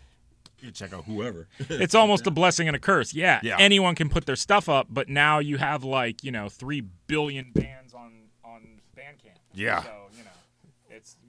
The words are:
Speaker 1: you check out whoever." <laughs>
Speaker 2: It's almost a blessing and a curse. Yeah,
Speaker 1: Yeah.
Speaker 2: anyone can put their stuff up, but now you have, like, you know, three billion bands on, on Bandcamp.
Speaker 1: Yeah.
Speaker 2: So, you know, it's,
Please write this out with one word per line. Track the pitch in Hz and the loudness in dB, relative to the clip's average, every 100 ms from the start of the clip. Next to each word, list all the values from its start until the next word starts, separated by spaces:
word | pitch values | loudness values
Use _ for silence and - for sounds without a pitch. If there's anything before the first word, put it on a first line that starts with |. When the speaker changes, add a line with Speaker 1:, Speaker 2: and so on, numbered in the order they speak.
| _ _ _ _ _ _ | _ _ _ _ _ _
Speaker 1:
you | 123 | -20
check | - - | -16 -14
out | 92 | -14
whoever." | 90 104 120 85 80 - | -10 -8 -8 -10 -16 -14
<laughs> | 139 | -8
Speaker 2:
It's | 156 180 | -4 2
almost | 220 214 202 196 | 6 6 4 0
a | |
blessing | 156 180 175 160 | 2 2 2 -2
and | 143 | -2
a | |
curse. | - 180 113 | 0 0 0
Yeah, | 147 180 120 | -2 2 2
Speaker 1:
Yeah. | 139 - | 2 4
Speaker 2:
anyone | 202 196 180 | 6 6 2
can | 165 151 | 0 -2
put | 170 143 | -2 -2
their | |
stuff | 127 - 202 - | -4 2 2 2
up, | 139 - | 0 0
but | 120 131 | -4 -2
now | 143 151 151 | 2 4 4
you | 147 139 | 0 -2
have, | 147 147 | -2 -4
like, | 131 135 117 113 | -2 -2 -2 -6
you | 139 | -10
know, | 117 104 | -8 -10
three | - 131 147 | -12 -10 -8
billion | 98 87 - 151 147 139 127 | -10 -14 -4 -2 -2 -6 -4
bands | 113 127 131 127 | -2 -2 -8 -20
on, | 123 117 113 110 _ | -20 -20 _ _ _
on | 117 113 110 107 _ 135 | -20 -20 -20 -20 _ -20
Bandcamp. | 143 147 107 87 _ | -20 -20 _ _ _
Speaker 1:
Yeah. | 92 110 87 | -6 -2 -2
Speaker 2:
So, | - 104 101 117 | -4 -16 -20 -20
you | |
know, | 104 90 _ _ _ _ _ | -20 -20 _ _ _ _ _
it's, | 110 - _ | -20 -20 _